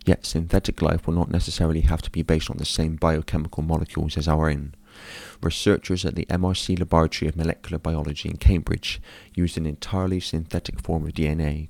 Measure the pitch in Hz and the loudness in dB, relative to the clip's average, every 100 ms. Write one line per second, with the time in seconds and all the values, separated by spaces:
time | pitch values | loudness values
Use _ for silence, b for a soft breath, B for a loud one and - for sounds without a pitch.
0 | - - - 80 85 95 - - 78 82 | 2 2 0 -4 2 2 0 0 2 2
1 | - 85 - 87 - - 82 80 - 80 | 0 0 2 0 -2 0 2 4 4 2
2 | - 82 80 80 - - 73 - 80 80 | -2 -2 2 2 0 -4 -4 0 0 2
3 | 82 78 - 82 76 - 80 80 78 - | 2 2 0 -2 -2 -2 0 0 0 -2
4 | 76 80 78 78 78 71 71 73 B B | -2 0 2 4 2 0 -4 -12 B B
5 | B B B B 87 - 104 98 - 90 | B B B B -4 0 2 2 0 -2
6 | 90 85 - 90 90 92 - 90 90 82 | -2 -4 -2 0 0 0 -2 -2 2 4
7 | 80 - 78 80 80 - - 82 80 80 | 4 2 -2 0 -2 -2 -6 -4 -2 -2
8 | 76 76 - 80 - 90 - - - - | -2 -6 -6 2 4 4 2 -2 -4 -8
9 | B B B - 87 - 78 73 - 95 | B B B -2 0 0 -4 -6 -4 -2
10 | 92 92 - 82 82 90 - - - 82 | 0 -2 -2 -4 -4 -6 -4 -6 -2 -2
11 | 76 76 76 80 76 73 | -2 0 0 0 0 -2